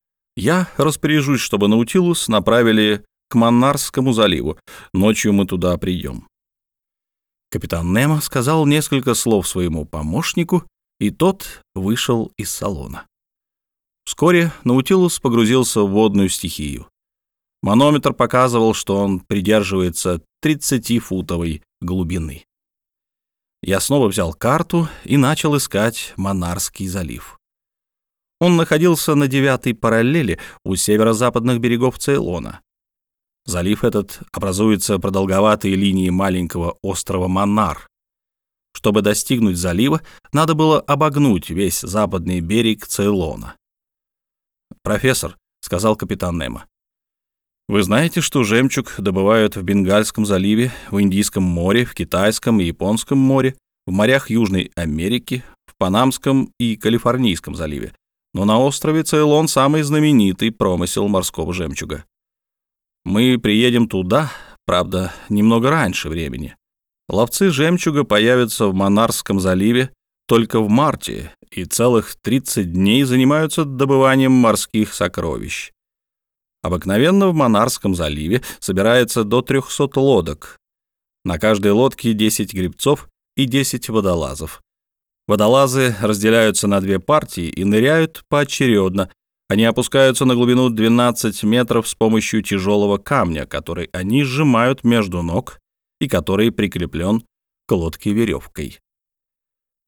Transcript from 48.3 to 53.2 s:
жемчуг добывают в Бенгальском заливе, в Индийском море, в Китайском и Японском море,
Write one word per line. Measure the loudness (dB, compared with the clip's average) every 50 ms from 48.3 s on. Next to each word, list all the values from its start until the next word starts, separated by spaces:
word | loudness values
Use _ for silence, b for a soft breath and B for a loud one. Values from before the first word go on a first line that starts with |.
| 0 0 2
жемчуг | 2 2 2 2 2 0 -4 -6 -8 -8
добывают | -6 -4 -2 0 2 2 4 4 4 2 0 -2
в | -4 -4
Бенгальском | 0 0 0 2 2 2 2 2 0 -2 -4 -2
заливе, | 0 0 0 2 2 2 2 0 -2 -4 B B B
в | 0 0
Индийском | 2 2 2 0 -2 -2 -2 -2 0
море, | 0 0 0 0 0 2 0 0
в | -2 -4
Китайском | -8 -6 -4 -2 0 0 0 0 0 0 0 2 2
и | 0
Японском | 0 -2 -4 -2 -2 -2 -2 -2 -2 0
море, | 2